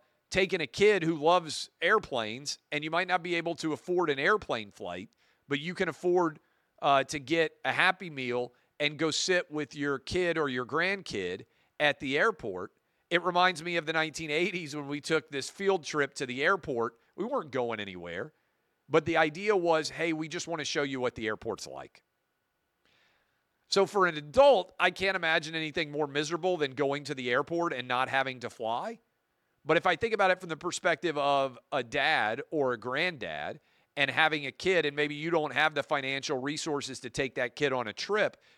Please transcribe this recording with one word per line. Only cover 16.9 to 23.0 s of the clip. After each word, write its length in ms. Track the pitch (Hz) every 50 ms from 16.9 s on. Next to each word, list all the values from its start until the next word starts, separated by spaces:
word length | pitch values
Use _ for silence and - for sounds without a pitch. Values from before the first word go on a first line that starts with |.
| - _ _ _ _
We 80 | - 190
weren't 260 | 240 285 247 170 147
going 300 | 113 131 123 117 113 107
anywhere, 540 | 104 98 92 90 85 87 85 92 127 156 - _ _ _ _ _ _ _ _ _ _ -
but 180 | 135 165 151
the 100 | 170 165
idea 400 | 160 160 156 151 180 202 214 208
was, 320 | 190 170 170 160 160 151 131
"Hey, 240 | 131 147 165 170 160
we 160 | 156 160 156
just 180 | 156 170 -
wanna 180 | 160 170 156 139
show 180 | - - 160 147
you 180 | 139 135 131
what 140 | 123 120 -
the 120 | - 110
airport's 400 | 107 107 - - 117 98 - -
like." 360 | 69 65 139 131 - _ _ _ _ _ _ _ _ _ _ _ _ _ _ _ _ _ _ _ _ _ _